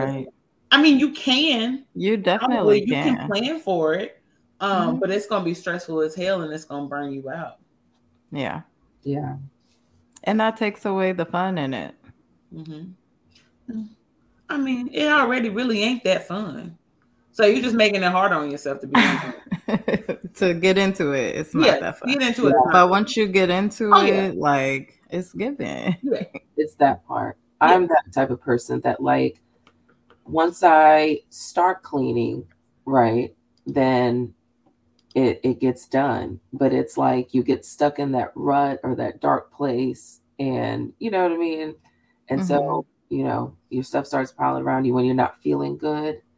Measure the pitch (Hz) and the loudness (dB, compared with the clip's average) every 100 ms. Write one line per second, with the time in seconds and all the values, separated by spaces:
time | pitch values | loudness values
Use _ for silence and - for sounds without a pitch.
0 | 135 135 131 _ _ _ - 277 311 262 | -2 -4 -10 _ _ _ 0 4 6 6
1 | 294 - 269 254 311 233 233 262 - 175 | 2 -2 -2 0 2 0 -2 -6 -10 -4
2 | 190 220 185 214 254 233 - - 240 - | -2 0 0 0 0 2 4 4 2 0
3 | 294 247 151 202 262 320 196 175 156 175 | 0 0 -2 -4 -4 -6 -2 0 0 0
4 | 220 - _ _ _ - 196 185 170 131 | -4 -12 _ _ _ -6 -2 0 2 0
5 | 190 202 - 202 170 170 175 175 165 160 | 0 -2 -2 -2 -2 -4 -6 -6 -4 -2
6 | 156 165 180 190 156 156 - 143 139 143 | -2 -2 -4 -4 -6 -10 -10 -12 -8 -8
7 | 143 135 135 165 135 - _ _ _ _ | -8 -10 -10 -12 -12 -16 _ _ _ _
8 | _ _ - 147 107 160 - _ _ _ | _ _ -14 -8 -6 -8 -12 _ _ _
9 | 143 139 139 139 - _ _ _ _ _ | -6 -6 -6 -10 -16 _ _ _ _ _
10 | _ - - 214 220 220 208 202 208 190 | _ -8 -2 0 0 0 -4 -4 -4 0
11 | 185 180 165 175 190 175 135 117 71 - | 0 -2 -4 -2 -2 -4 -4 -6 -10 -14
12 | - - _ _ _ 160 160 151 180 185 | -20 -20 _ _ _ -18 -16 -16 -16 -20
13 | _ _ _ _ _ _ - 220 214 _ | _ _ _ _ _ _ -12 -12 -12 _
14 | _ _ _ _ - 294 269 247 247 - | _ _ _ _ -8 -4 -2 -2 -4 0
15 | 302 302 240 254 226 202 254 208 226 247 | 2 4 2 0 -2 -2 -2 0 0 0
16 | 185 180 - 190 202 - 175 - _ _ | 0 0 -2 -8 -8 -10 -14 -18 _ _
17 | _ _ _ - 208 254 240 226 214 196 | _ _ _ 4 6 6 2 2 4 4
18 | 180 185 196 160 147 143 139 139 135 139 | 0 2 2 0 -4 -6 -6 -8 0 2
19 | - - - - - 180 - 214 - 180 | 2 0 -6 -12 -10 -10 -4 -4 -2 -4
20 | - 156 180 - 185 170 190 190 190 190 | -4 -10 -8 -2 0 2 2 4 2 0
21 | 147 135 104 - 156 165 - - 165 - | -2 -2 -2 -4 -4 2 4 4 0 -6
22 | 254 277 247 233 277 - - 180 180 196 | -4 0 0 2 4 4 6 6 6 4
23 | 214 226 208 190 180 185 202 - 214 202 | 0 0 2 2 2 2 -2 -2 4 4
24 | 220 196 190 - 147 139 135 135 - _ | 4 2 0 0 0 2 0 -4 -8 _
25 | - 175 180 175 240 277 - 65 190 175 | -10 -8 -8 -6 -6 -6 -8 -4 -4 -2
26 | 277 - - - _ - - - 139 - | -2 -4 -6 -14 _ -4 -4 2 2 2
27 | - 117 110 - _ - - 185 170 156 | -6 -6 -6 -10 _ 2 4 6 4 2
28 | - 135 131 123 - 120 - 127 127 123 | 0 -2 -2 -2 -2 -2 -2 -4 -2 -2
29 | 135 135 131 - _ _ _ _ _ _ | 0 2 0 -4 _ _ _ _ _ _
30 | _ _ - 156 170 170 180 156 156 156 | _ _ -4 0 0 4 6 10 10 8
31 | 156 143 - - - - 180 185 - 143 | 4 -2 -6 -10 -6 2 2 0 -4 -4
32 | 123 120 117 - - _ _ _ 135 131 | -2 -2 -2 -4 -12 _ _ _ 0 2
33 | 113 117 - _ _ _ - 139 131 123 | 4 2 -2 _ _ _ -4 0 2 2
34 | 123 123 123 - _ _ _ _ _ _ | 2 0 -4 -10 _ _ _ _ _ _
35 | _ 135 127 - 131 120 131 120 - - | _ 0 0 0 -2 0 -2 -2 -4 -2
36 | 139 113 - 92 - 131 135 131 - - | 0 -2 -6 -12 -10 -2 0 0 -2 -2
37 | 131 127 127 127 123 - - - 147 143 | 0 0 -2 -2 0 -2 -4 -2 -2 0
38 | 139 127 120 - 143 139 139 135 131 120 | -2 -2 -4 -4 0 2 0 -2 -6 -4
39 | 123 - 147 127 - - 143 120 131 - | -6 -4 -2 -2 -4 -6 -4 -2 -4 -6
40 | - - _ - 135 120 113 117 120 - | -14 -20 _ -6 -4 -4 -4 -6 -8 -8
41 | 226 190 180 170 165 156 156 - _ _ | -4 0 0 0 -2 -4 -8 -12 _ _
42 | _ _ - 185 180 143 143 139 - _ | _ _ -6 -4 0 0 0 -4 -8 _
43 | - 139 135 117 123 - - 127 - 143 | -8 -4 -2 -4 -6 -12 -10 -8 -4 -6
44 | 139 139 131 - 135 131 135 131 131 123 | -4 -4 -4 -2 -2 -2 -2 0 0 2
45 | 127 127 120 - 147 143 143 143 151 151 | 2 2 0 -2 -4 -2 -4 -6 -4 -4
46 | 151 151 _ | -4 -8 _